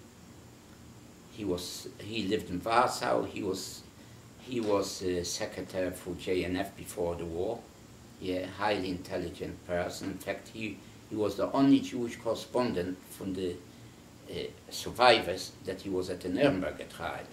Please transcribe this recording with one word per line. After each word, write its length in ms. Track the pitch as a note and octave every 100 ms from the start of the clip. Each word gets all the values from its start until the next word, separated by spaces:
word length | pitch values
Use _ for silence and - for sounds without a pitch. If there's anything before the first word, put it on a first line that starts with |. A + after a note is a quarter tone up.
| - - - - - - - - - - - - - -
He 80 |
was, 440 | G2+ F2 - - - -
he 280 | G#2 A2+ F#2+
lived 200 | G#2 -
in 100 | F#2
Warsaw. 600 | A2+ A#2 B2 - B2 A#2+
He 180 | - A2
was, 400 | G2+ F#2+ - - - - - - - -
he 200 | - B2
was, 420 | G#2 G2 G2 -
uh, 220 | F#2 F2+
secretary 680 | F2 - G#2+ - F2+ F#2 F#2
for 240 | - F#2
J 300 | E2+ - F2+
N 120 | E2+ F#2
F 200 | G2 -
before 400 | E2+ - F2 E2+
the 80 |
war. 360 | E2+ E2 G2+ A#2 - - - - - -
Yeah, 260 | F#2 F#2 F#2 F#2+
highly 320 | G#2 G2+ F#2
intelligent 680 | F2 - F#2 E2+ - F2+ E2+ -
person. 440 | F2 F2+ - G2
In 80 | F#2+
fact, 300 | - - -
he, 300 | A2 A2 F#2+ - - -
he 60 | G#2+
was 200 | G#2 G2
the 140 | G2
only 280 | C#3 C#3 C3+
Jewish 360 | - B2 A#2 -
correspondent 800 | A2+ G#2+ - B2 B2 F#2 F2+ F2+ -
from 240 | - G2
the, 220 | F#2 F#2 F2+ - - - - - - -
uh, 40 | F2 C2 - -
survivors 840 | - F2 D#2+ B2 A2 F2+ F2+ - - -
that 160 | F#2+
he 80 | G2+
was 180 | F#2 F#2
at 120 | F2
the 80 | F#2
Nuremberg 600 | F2+ C#3 F#2+ D#2 - -
trial. 380 | - E2+ C#2 -